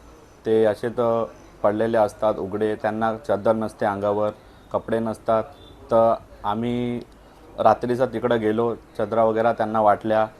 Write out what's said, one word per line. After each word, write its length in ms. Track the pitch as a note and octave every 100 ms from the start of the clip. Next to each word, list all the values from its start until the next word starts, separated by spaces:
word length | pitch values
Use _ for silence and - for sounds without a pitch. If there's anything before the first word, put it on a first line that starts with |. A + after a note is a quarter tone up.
| - - - - A2+
ते 200 | A2 A2
असे 240 | G2+ A#2+
तर 360 | A2 A#2 A2+ A2 - - -
पडलेले 340 | G#2 G#2+ A2+ A2+
असतात 360 | G#2 - A2 G#2
उघडे, 400 | F#2+ G#2 G#2+ G#2+
त्यांना 420 | G#2+ G#2+ A2+ A2
चादर 360 | - G2+ G#2+
नसते 320 | A2 G#2+ - A2
अंगावर, 440 | G2 G2+ G#2 G#2+ G#2 - - -
कपडे 280 | G2+ - A2+
नसतात, 440 | A2+ G#2+ - A2+ G#2+ - - - -
तर 220 | A#2 A2+ - - -
आम्ही 560 | G#2 G#2+ A#2+ A#2+ A#2+ A#2+ - - - - - -
रात्रीचा 460 | A2 G#2+ B2 B2 B2+
तिकडं 340 | A2+ A#2+ A#2+
गेलो, 360 | G#2+ A2 A#2 G#2+
चादरा 480 | - - G#2 A2+
वगैरे 300 | A2 A2 A#2
त्यांना 280 | A2+ G#2+ A2
वाटल्या 460 | G#2 G2 A2 A2 G#2+